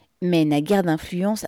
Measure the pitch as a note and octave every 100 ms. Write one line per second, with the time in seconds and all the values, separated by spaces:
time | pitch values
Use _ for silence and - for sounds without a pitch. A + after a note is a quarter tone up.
0 | _ - F3+ E3+ D3+ D3 D3+ G3+ F3 D#3+
1 | - F3 G3 G#3+